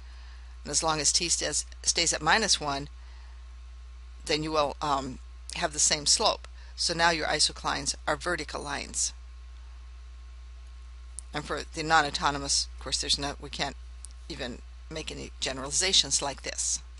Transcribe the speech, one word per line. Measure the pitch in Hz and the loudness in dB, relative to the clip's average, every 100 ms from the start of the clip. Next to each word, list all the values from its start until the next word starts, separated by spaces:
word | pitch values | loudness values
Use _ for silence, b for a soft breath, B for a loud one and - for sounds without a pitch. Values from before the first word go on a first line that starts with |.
| B B B B B B | B B B B B B
and | - | -2
as | 147 | 2
long | 160 156 | 4 4
as | 139 | 4
t | - 170 | 4 2
stays, | - 151 151 - - | 2 0 0 -4 -4
stays | - - 165 | 0 4 4
at | - | 4
minus | 156 208 202 - | 6 6 6 2
one, | 147 139 143 B B B B B B B - - - - - - - | 2 -2 -4 B B B B B B B -16 -16 -16 -16 -16 -6 0
then | 151 | 2
you | 156 | 4
will, | 156 143 - | 4 2 2
um, | 151 135 135 127 - - - | 2 2 0 -8 -12 -14 -10
have | - 170 | -2 0
the | 151 | 4
same | - 156 | 4 4
slope. | 147 - 202 - - B B B | 4 6 6 2 -4 B B B
So | - | 0
now | 165 170 | 6 6
your | 160 - | 6 4
isoclines | 151 - - 156 143 139 - - | 4 4 2 -2 0 -2 -2 0
are | 143 | 0
vertical | 175 165 - 143 | 0 -2 -2 -6
lines. | 143 135 - - - - - - - - - - - - - - - - - - - - - - - - - | -4 -6 -4 -2 -2 -4 -14 -14 -14 -14 -14 -14 -14 -14 -14 -14 -14 -14 -14 -14 -14 -14 -14 -14 -14 -12 -6
And | 151 | -4
for | 147 147 - | -2 -4 -4
the | 160 | -2
non-autonomous, | 156 160 143 - 156 143 139 - - | 6 8 8 4 2 2 2 2 0
of | - | -6
course, | 131 - | -2 0
there's | 147 147 | 2 2
no, | 143 - | 0 -4
we | 143 | -6
can't | - 139 - - - - - - | -2 -2 -4 -12 -12 -12 -12 -10
even | 147 123 - - - - | -6 -6 -8 -12 -14 -10
make | 160 151 | -8 -6
any | 139 135 - | -8 -8 -4
generalizations | 139 131 139 139 190 190 139 - | -2 -2 0 2 6 6 6 4
like | 143 131 | 2 -2
this. | - - - - - - | -4 -2 -2 -2 -6 -14